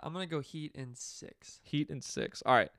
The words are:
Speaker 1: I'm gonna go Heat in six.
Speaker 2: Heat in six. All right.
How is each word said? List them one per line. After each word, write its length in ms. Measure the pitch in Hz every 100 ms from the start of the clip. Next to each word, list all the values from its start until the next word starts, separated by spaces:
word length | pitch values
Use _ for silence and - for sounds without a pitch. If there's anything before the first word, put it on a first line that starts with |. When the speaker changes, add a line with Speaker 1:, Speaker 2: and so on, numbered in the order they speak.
Speaker 1:
I'm 100 | 151
gonna 140 | 175 180
go 120 | 156
Heat 320 | 135 156 151 -
in 180 | 127
six. 680 | 123 - - - - - -
Speaker 2:
Heat 260 | - 147 151
in 100 | 143
six. 420 | - - - - -
All 80 |
right. 160 | 123 90